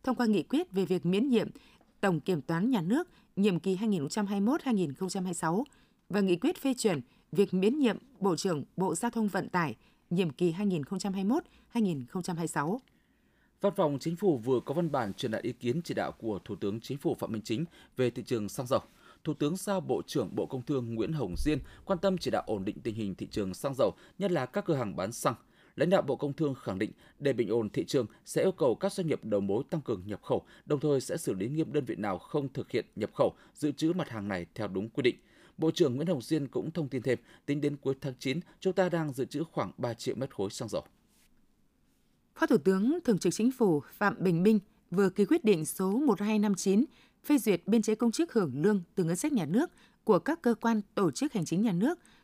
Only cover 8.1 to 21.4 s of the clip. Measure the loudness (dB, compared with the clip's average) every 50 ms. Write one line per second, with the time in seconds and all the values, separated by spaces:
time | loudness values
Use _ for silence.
8.1 | -8 -2 0 0 0 2 0 0 0 -2 -4 -6 _ -2 -2 0 0 -2 -2 -2
9.1 | -2 0 -2 0 0 -2 -4 -2 -2 -2 -2 -2 -4 -8 _ _ _ _ _ _
10.1 | 0 0 0 0 0 0 0 0 0 0 0 0 0 0 -2 -4 -6 -6 -4 -4
11.1 | -4 -2 0 0 0 0 -2 -6 _ -20 _ _ -2 0 0 0 0 -4 -6 -8
12.1 | -8 -6 -4 -4 -4 -4 -4 -2 -2 -2 0 0 -2 -4 -6 _ _ _ _ _
13.1 | _ _ _ _ _ _ _ _ _ _ 0 0 2 2 2 2 2 0 -2 -4
14.1 | -2 2 2 2 2 2 2 2 2 2 0 0 -2 0 0 0 0 0 -2 -2
15.1 | -4 -4 -4 -2 -2 -2 -4 -4 -6 -2 -2 -2 -2 -2 -2 -2 -2 -2 -2 -4
16.1 | -6 -6 -4 -4 -4 -4 -6 -8 -6 -4 -4 -4 -4 -4 -6 -8 -8 -4 -2 -2
17.1 | -2 -2 -4 -4 -6 -6 -4 -4 -4 -4 -4 -8 -10 -18 -20 _ _ 0 0 0
18.1 | 0 -4 -4 -2 -2 -2 -2 -4 -6 -8 -2 0 0 0 0 -4 _ _ -20 -20
19.1 | -20 _ -8 -6 -4 -2 -2 -2 -2 -4 -2 -2 -2 -2 0 0 -2 -2 -2 -2
20.1 | -2 -2 -2 -2 -2 -4 -4 -4 -6 -8 -4 -4 -4 -4 -4 -4 -4 -4 -2 -2
21.1 | -2 -4 -4 -4 -2 0